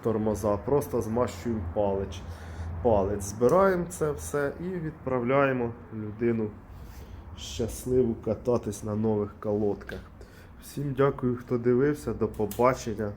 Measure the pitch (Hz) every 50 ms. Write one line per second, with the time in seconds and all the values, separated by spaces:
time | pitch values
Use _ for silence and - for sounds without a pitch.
0 | - 120 110 110 107 110 107 95 104 107 104 101 - - 135 147 139 - - 123
1 | 104 107 110 120 123 113 - - - 120 117 110 92 - - 110 104 101 98 98
2 | 98 - - - - - - - - - - - - - - - - 123 113 101
3 | 95 101 104 101 - - 101 110 123 123 147 185 196 196 185 175 175 170 - -
4 | 160 151 143 139 - - - 147 143 143 - - 165 180 190 175 156 156 151 -
5 | - 131 127 127 120 120 135 139 139 135 131 127 120 117 113 - - - - 110
6 | 107 107 104 110 120 117 117 113 107 104 104 - - - - - - - - -
7 | - - - - - - - - - - - - 120 107 - - - 127 127 131
8 | 123 113 113 110 - - 107 - - 127 120 113 120 110 101 - - 110 104 104
9 | 110 110 107 104 104 101 - - - 107 104 104 107 101 98 98 - - - 92
10 | - - - - - - - - - - - - - - - - 143 143 135 123
11 | 139 139 139 139 - 123 123 120 - - 127 123 117 123 123 123 135 147 147 147
12 | - 123 110 101 110 107 - - 107 101 - - 120 127 127 123 - 120 107 101
13 | 110 104 104